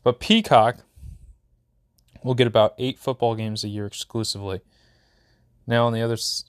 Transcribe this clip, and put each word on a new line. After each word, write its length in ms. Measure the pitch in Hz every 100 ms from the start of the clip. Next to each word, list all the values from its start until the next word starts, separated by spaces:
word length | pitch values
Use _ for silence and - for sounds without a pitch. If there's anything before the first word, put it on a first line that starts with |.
But 160 | 123 120
Peacock 640 | - 220 - 127 113 - _ _ - - - _ _ _ _ _ _ _ _ -
will 120 | 131
get 120 | 123 117
about 280 | 110 107 -
eight 180 | 127 -
football 380 | - 123 117
games 300 | 110 110 107
a 40 | 107
year 180 | 104 101
exclusively. 720 | - - 117 107 101 101 95 - _ _ _ _ _ _ _ _ _ -
Now, 200 | 117 120
on 60 |
the 80 | 113
other 140 | 117
s-, 300 | 113 - -